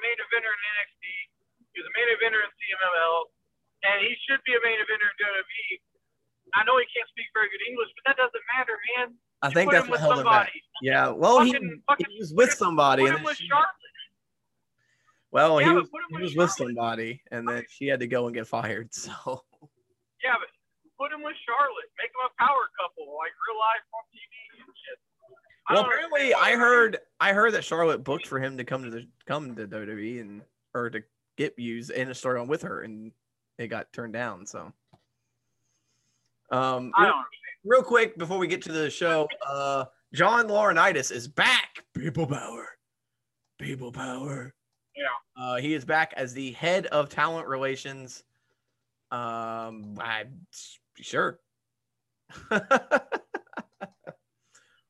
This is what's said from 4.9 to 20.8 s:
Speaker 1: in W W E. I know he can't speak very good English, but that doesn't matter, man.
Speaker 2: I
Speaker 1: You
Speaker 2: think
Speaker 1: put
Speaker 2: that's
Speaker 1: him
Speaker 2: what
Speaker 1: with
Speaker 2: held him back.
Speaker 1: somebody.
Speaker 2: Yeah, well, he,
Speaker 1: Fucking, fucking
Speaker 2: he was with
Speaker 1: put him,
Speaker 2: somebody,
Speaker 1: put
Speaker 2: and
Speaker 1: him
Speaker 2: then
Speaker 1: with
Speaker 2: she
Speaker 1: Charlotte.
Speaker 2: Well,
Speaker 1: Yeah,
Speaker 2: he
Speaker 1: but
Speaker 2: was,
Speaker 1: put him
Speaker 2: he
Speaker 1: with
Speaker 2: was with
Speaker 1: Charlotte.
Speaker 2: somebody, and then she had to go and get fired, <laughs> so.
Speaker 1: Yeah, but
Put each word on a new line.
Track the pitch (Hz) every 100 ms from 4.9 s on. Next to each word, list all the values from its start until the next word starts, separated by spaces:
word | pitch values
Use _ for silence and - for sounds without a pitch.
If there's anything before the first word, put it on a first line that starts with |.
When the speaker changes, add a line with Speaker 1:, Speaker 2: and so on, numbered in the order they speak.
| 214 208
Speaker 1:
in | -
W | 208 190
W | - - -
E. | - _ _ _ _ _ _ _
I | 202 220
know | 254
he | 240
can't | 240 226
speak | 233 226
very | 220 208
good | 196
English, | 233 247 220 -
but | 269
that | 262
doesn't | 247 - -
matter, | 254 247 214 226 247
man. | 240 - _ _
Speaker 2:
I | 139
Speaker 1:
You | 160
Speaker 2:
think | 196
Speaker 1:
put | 269
Speaker 2:
that's | 247
Speaker 1:
him |
Speaker 2:
what | 240
Speaker 1:
with |
Speaker 2:
held | - 151
him | 240
back. | 214 196
Speaker 1:
somebody. | - - -
Speaker 2:
Yeah, | 131 135 131
well, | 107 185 254
he, | 254 269
Speaker 1:
Fucking, | 175 156 -
fucking | - -
Speaker 2:
he | 208
was | 170 170
with | 247
Speaker 1:
put |
him, | -
Speaker 2:
somebody, | 185 156 139 131
Speaker 1:
put | 135
Speaker 2:
and | 147
Speaker 1:
him |
Speaker 2:
then | 302
Speaker 1:
with | 285
Speaker 2:
she | 277
Speaker 1:
Charlotte. | 285 381 - - - - _ _ _ _ _ _ _ _ _ _ _ _
Speaker 2:
Well, | 135 160 156
Speaker 1:
Yeah, | 311
Speaker 2:
he |
Speaker 1:
but | 175
Speaker 2:
was, | -
Speaker 1:
put | 302
him | -
Speaker 2:
he | 160
Speaker 1:
with |
Speaker 2:
was | 180 147
with | 175
Speaker 1:
Charlotte. | - 123 117
Speaker 2:
somebody, | 117 113 113 123 _
and | 120 117
then | 120 117
she | - 139
had | 135
to | 120
go | 123 120
and | 117
get | 110
fired, | 117 107 104 117
<laughs> |
so. | - - - - 131 _ _ 151 _ _ _ _ _
Speaker 1:
Yeah, | 254 226
but | - _ _ _